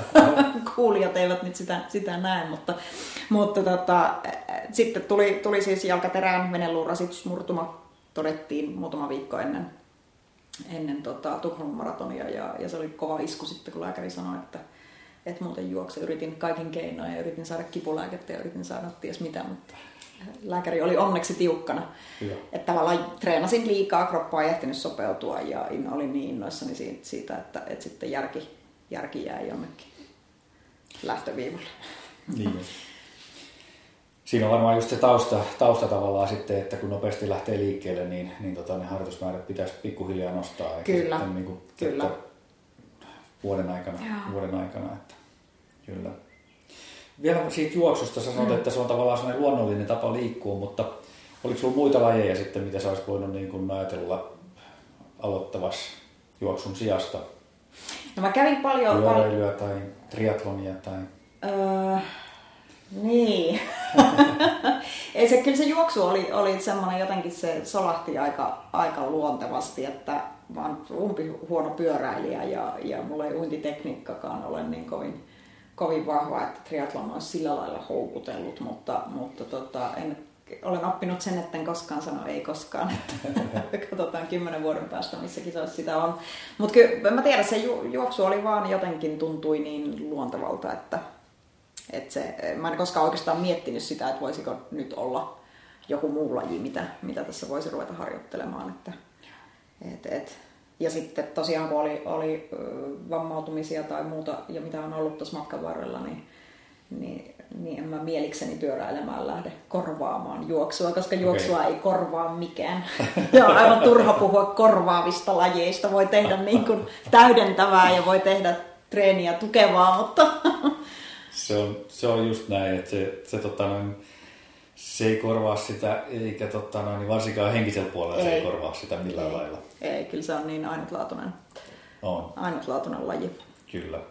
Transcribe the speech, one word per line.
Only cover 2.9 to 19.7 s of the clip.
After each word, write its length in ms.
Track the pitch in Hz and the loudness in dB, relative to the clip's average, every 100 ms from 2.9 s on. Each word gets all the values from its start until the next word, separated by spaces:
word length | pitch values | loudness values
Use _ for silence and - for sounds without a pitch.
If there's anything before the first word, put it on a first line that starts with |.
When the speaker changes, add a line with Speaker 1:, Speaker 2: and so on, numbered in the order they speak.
| - - - - | -10 -10 -10 2
Speaker 1:
mutta 320 | 214 208 202 | 4 4 4
tota, 420 | 185 180 - 175 165 | 2 2 4 6 6
äh, 540 | - - - - - - | 2 -6 -8 -8 -8 -2
sitten 300 | - 233 202 | 2 2 2
tuli, 380 | - 202 202 196 | 2 4 4 4
tuli 200 | 214 202 | 2 2
siis 220 | 196 185 | 2 0
jalkaterään 680 | 185 180 180 190 190 185 185 | 2 0 2 0 2 2 0
veneluun 340 | 175 170 165 160 | 0 0 0 -2
rasitusmurtuma. 960 | 175 175 - 190 180 - 170 165 - - _ _ | -2 -4 -6 -6 -6 -4 -4 -4 -10 -20 _ _
Todettiin 580 | - 156 156 - 147 151 92 | -4 -4 -4 -6 -4 -4 -6
muutama 300 | 123 147 143 | -6 -6 -4
viikko 300 | 135 - 151 | -6 -6 -4
ennen, 280 | - 175 175 - _ _ _ _ _ _ _ - 277 | -4 -4 -8 -12 _ _ _ _ _ _ _ -14 -12
ennen 280 | 165 156 143 | -8 -6 -6
tota 360 | 120 131 151 - | -8 -8 -6 -6
Tukholman 380 | 170 160 147 - | -6 -6 -8 -6
maratonia 540 | - - - - - | -8 -6 -8 -8 -8
ja, 240 | 52 - - | -8 -8 -8
ja 100 | - | -8
se 80 | 165 | -8
oli 120 | 156 | -8
kova 300 | 156 156 156 | -6 -4 -4
isku 280 | 160 - - | -4 -6 -10
sitten, 260 | - - | -12 -14
kun 100 | 82 | -10
lääkäri 280 | 90 - 90 | -8 -8 -8
sanoi, 260 | 90 90 90 | -8 -8 -8
että, 220 | - - - - - - - - - | -10 -16 -18 -20 -20 -20 -20 -16 -12
että 180 | - | -8
muuten 260 | 175 - - | -8 -8 -6
juokse. 300 | - - - | -6 -8 -8
Yritin 360 | - 156 160 160 | -6 -6 -8 -6
kaikin 340 | 165 165 165 | -4 -4 -6
keinoin 420 | 165 165 165 165 | -8 -8 -8 -8
ja 80 | 165 | -6
yritin 260 | 170 165 160 | -8 -8 -8
saada 160 | 165 | -8
kipulääkettä 720 | 170 180 165 156 180 180 - | -8 -8 -6 -6 -6 -10 -10
ja 60 | 165 | -10
yritin 260 | 175 180 | -10 -10
saada 220 | 180 - 170 - | -10 -10 -10 -10
ties 200 | - - | -12 -8
mitä, 240 | 165 - - | -8 -8 -10
mutta 260 | 190 - | -12 -16